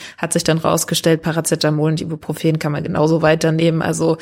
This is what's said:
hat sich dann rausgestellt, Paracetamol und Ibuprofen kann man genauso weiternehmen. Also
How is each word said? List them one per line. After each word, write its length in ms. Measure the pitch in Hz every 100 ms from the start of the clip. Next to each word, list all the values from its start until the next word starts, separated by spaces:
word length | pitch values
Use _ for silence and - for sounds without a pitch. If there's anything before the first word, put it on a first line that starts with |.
| - -
hat 160 | 165
sich 120 | 170
dann 140 | - 160
rausgestellt, 640 | - 170 - 165 170 160
Paracetamol 680 | 165 160 160 160 151 151 156
und 100 | 156
Ibuprofen 600 | 160 156 - 151 165 160
kann 100 | 151
man 120 | 147
genauso 380 | 156 160 156 160
weiternehmen. 600 | 156 160 160 160 165 160
Also 340 | 170 160 165 160